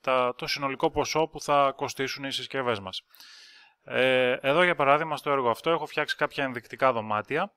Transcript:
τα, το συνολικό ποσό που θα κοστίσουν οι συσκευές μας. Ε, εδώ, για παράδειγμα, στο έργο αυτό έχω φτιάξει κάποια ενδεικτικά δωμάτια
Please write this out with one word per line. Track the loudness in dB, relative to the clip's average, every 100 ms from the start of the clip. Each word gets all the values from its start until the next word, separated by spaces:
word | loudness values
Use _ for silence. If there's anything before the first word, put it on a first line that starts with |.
τα, | 0 2 2 -2
το | -6
συνολικό | -4 -4 -2 -2
ποσό | 0 -2 0 0
που | -4
θα | 0 4 4 2
κοστίσουν | -6 -4 -4 -4
οι | -6
συσκευές | -6 -6 -4 -2 -2
μας. | -4 -12 _ -20 -20 -20 -20 -20 -20 _
Ε, | -6 0 2 4 2 0
εδώ, | 2 4
για | 4
παράδειγμα, | 4 2 2 0 -6
στο | -2
έργο | 0 0
αυτό | 0 0
έχω | -2 -2
φτιάξει | -6 -4 -2
κάποια | -4 -2
ενδεικτικά | -4 -6 -12 0 2
δωμάτια | 2 -2 -4 -2 -4 -4